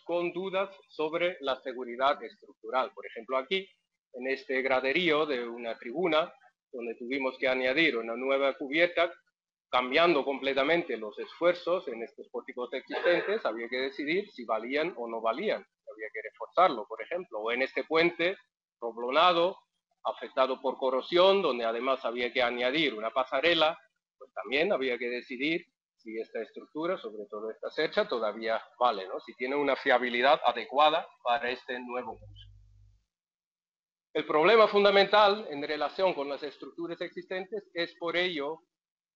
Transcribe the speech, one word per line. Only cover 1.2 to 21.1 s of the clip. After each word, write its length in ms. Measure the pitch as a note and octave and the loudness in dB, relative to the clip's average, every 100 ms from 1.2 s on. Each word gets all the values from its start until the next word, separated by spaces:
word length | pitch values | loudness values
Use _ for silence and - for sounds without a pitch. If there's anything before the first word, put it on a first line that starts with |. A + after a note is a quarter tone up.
| F3 F3 | -2 -2
la 200 | C#3 B2+ | -4 -4
seguridad 640 | C3+ B2 A#2+ A#2+ C3+ D3 | -4 -8 -8 0 0 0
estructural. 680 | A2+ G#2 - _ A2 B2 A2+ - | -4 -16 -20 _ -4 -2 -2 -6
Por 100 | G2 | -14
ejemplo, 320 | A#2 G#2+ C3 | -14 -4 -4
aquí, 320 | C3 F#3+ G3 _ _ _ _ | -2 -4 -4 _ _ _ _
en 180 | B2+ C3 | -8 -4
este 320 | C3 - C3 | -4 -2 -2
graderío 640 | C3 C3 C3 D3 F3 D3 D#3 | 2 2 2 0 2 2 2
de 200 | B2+ A#2+ | -2 -4
una 300 | A#2 A#2 A2+ | -8 -8 -8
tribuna, 560 | A#2+ C3+ F3+ D#3 F3+ - _ _ _ | -8 -4 2 2 0 -6 _ _ _
donde 240 | B2+ A#2 A2+ | -10 -8 -8
tuvimos 420 | A#2+ C3+ C3 B2+ | -6 -4 -4 -2
que 100 | C3+ | 0
añadir 500 | C3 B2+ C3+ D#3+ A#2 | 0 2 2 2 0
una 180 | A2+ A#2 | -4 -4
nueva 420 | C3 C3+ C3+ - | 0 0 0 -2
cubierta, 560 | C#3 D#3 F3 F3 F3 - _ _ _ _ _ | -4 2 2 2 -2 -4 _ _ _ _ _
cambiando 540 | B2+ B2+ C#3+ F3 C#3+ | -2 2 4 4 4
completamente 720 | B2+ C3+ C3+ C3 C#3 E3+ E3 A2+ | 0 -2 -2 0 2 2 0 -6
los 200 | G#2+ G#2 | -8 -10
esfuerzos 720 | A2 - E3+ E3+ E3+ F3+ - | -12 0 0 0 0 -4 -4
en 160 | A#2 | -8
estos 260 | A2+ - - | -10 -12 -14
pórticos 420 | B2 - B2 A#2+ | -12 -10 -8 -8
existentes, 680 | C3+ - - - E3+ - G#3+ | -8 -8 -2 2 2 0 -2
había 240 | C#3+ A2 A#2 | -2 -4 -6
que 100 | B2+ | -4
decidir 520 | C3+ C3+ D3 F3+ G#3 | -4 -4 -2 -2 -4
si 160 | - A2+ | -8 -4
valían 480 | A2 A#2+ C#3+ E3 A#2+ | -4 -2 -2 -2 -4
o 100 | A#2 | -8
no 120 | A2+ | -4
valían. 380 | A2+ B2 G#3 A2 | -2 -2 -2 -4
Había 500 | - _ - G#2+ G#2+ | -6 _ -20 -14 -12
que 80 | A2 G#2+ | -10 -12
reforzarlo, 560 | - A2 - F3+ A#2+ G#2 | -12 -4 4 4 2 -6
por 140 | A2+ | -10
ejemplo, 380 | G#2+ F3+ F3+ G#2+ | -8 -8 -8 -6
o 120 | A2 | -4
en 120 | A#2+ | 0
este 200 | C3 - | -2 -2
puente 540 | - D#3+ E3+ E3+ E3+ G3 _ _ _ _ | 0 2 2 2 -2 -2 _ _ _ _
roblonado, 800 | A#2 A2+ A#2+ C#3+ F3+ E3+ F3 F#3+ _ _ _ _ | -10 -6 0 4 6 6 2 -2 _ _ _ _
afectado 580 | A#2+ - B2 - C3 C3 | -6 -6 -4 0 2 0
por 160 | D#3+ - | -4 -2
corrosión, 640 | C3 B2+ - | 0 0 2